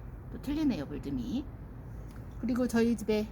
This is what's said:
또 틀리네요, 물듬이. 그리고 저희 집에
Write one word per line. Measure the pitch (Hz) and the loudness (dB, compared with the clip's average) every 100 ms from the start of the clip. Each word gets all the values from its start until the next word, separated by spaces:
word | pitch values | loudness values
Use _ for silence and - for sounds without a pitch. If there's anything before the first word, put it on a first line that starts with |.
| - - - | -10 -10 -10
또 | 233 | -8
틀리네요, | - 294 302 185 131 | -2 2 4 4 0
물듬이. | 143 139 135 117 247 - - - - - - - - - - | -4 -2 -2 0 -2 -4 -8 -12 -12 -10 -10 -10 -10 -10 -4
그리고 | 226 247 247 | 0 2 4
저희 | 233 233 233 | 6 6 4
집에 | 214 214 214 | 4 2 2